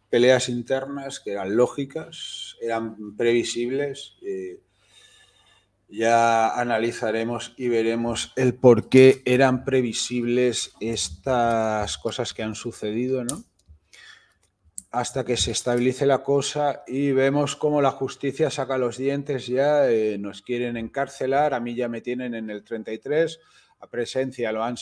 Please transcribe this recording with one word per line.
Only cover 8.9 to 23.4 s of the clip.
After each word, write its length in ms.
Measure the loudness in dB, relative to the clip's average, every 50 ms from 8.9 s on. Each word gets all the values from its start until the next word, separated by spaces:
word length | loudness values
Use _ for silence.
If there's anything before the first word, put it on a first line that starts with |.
| 8 10 10 10 8 6 2
eran 400 | 0 2 4 4 4 2 0 -2
previsibles 1080 | 0 0 0 0 0 -2 -6 -6 -4 -4 -2 -2 0 2 2 2 0 0 -2 -6 -10 _ -8
estas 1160 | -6 -4 -4 -4 -6 -8 -8 -6 -4 -2 0 2 2 2 2 2 0 0 -2 -2 -4 -4 -6 -6
cosas 360 | -6 -6 -4 -6 -6 -6 -6
que 80 | -8
han 120 | -8 -8 -8
sucedido, 680 | -8 -10 -10 -10 -8 -6 -4 -4 -2 -2 -2 -2 -2 -2
¿no? 200 | -2 -4 -4 -6 _ _ _ _ -20 -20 _ _ _ -20 -20 -20 -20 -20 -20 _ _ _ _ _ _ _ _ _ _ _ -14 -10 _
Hasta 340 | -4 -4 -4 -4 -4 -4 -2
que 120 | -2 0
se 160 | 0 0 -2
estabilice 520 | -4 -4 -2 0 2 2 2 2 2 2 2
la 200 | 2 2 2 2
cosa 580 | 2 2 2 0 -2 -2 -2 0 -2 -2 -4 -8
y 260 | -6 -4 -2 0 2
vemos 420 | 2 4 4 4 2 2 0 -2 -2
cómo 260 | -2 -2 0 2 2
la 100 | 2 2
justicia 600 | 2 0 -4 -6 -6 -4 -6 -4 -2 0 -2 -2
saca 260 | -2 -4 -4 -2 -2
los 200 | -2 -2 -2 -2
dientes 500 | -2 -2 -2 -2 -2 -2 -4 -6 -6 -4
ya, 420 | -2 0 0 2 4 4 4 4 4
eh, 300 | 4 2 2 0 -2 -4
nos 240 | -6 -8 -10 -10
quieren 340 | -8 -6 -4 -4 -4 -4 -4
encarcelar, 760 | -6 -8 -6 -4 -4 -6 -6 -6 -6 -2 0 2 2 2 2 0
a 60 | -2
mí 140 | -4 -6 -4
ya 140 | -4 -4 -4
me 120 | -4 -6
tienen 340 | -6 -6 -6 -6 -6 -6 -6
en 160 | -8 -8 -8
el 140 | -10 -10 -10
treinta 280 | -10 -10 -8 -8 -8
y 60 | -10 -8
tres, 420 | -6 -2 0 0 0 0 -4 -10